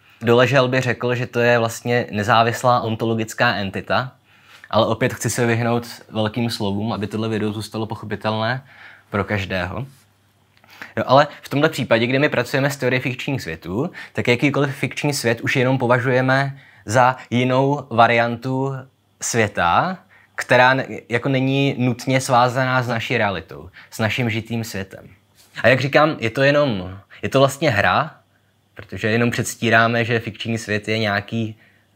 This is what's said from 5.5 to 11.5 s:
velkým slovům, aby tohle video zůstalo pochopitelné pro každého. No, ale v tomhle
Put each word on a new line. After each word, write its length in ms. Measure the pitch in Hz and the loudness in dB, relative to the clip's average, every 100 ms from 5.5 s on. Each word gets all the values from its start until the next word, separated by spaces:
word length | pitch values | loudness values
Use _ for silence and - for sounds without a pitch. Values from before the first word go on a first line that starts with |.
| 117 120 120 117 - - | 0 0 -2 -4 -16 -10
velkým 400 | 110 107 120 117 | -4 -4 -2 -4
slovům, 440 | - 101 101 110 | -4 -4 -4 -6
aby 140 | 101 104 | -6 -6
tohle 220 | 110 110 | -6 -4
video 240 | 107 107 | -4 -4
zůstalo 320 | 107 101 110 110 | -6 -10 -8 -8
pochopitelné 800 | 113 104 104 107 110 110 131 - - - - - | -10 -10 -6 -4 -2 -2 -4 -10 -20 -20 -20 -6
pro 140 | 104 | -4
každého. 640 | 95 104 92 95 90 90 139 - _ _ _ _ _ _ _ - - - | -2 -4 -4 -6 -6 -8 -12 -16 _ _ _ _ _ _ _ -20 -10 -4
No, 120 | - | 4
ale 180 | 135 156 - | 4 4 -2
v 80 | |
tomhle 200 | - | -6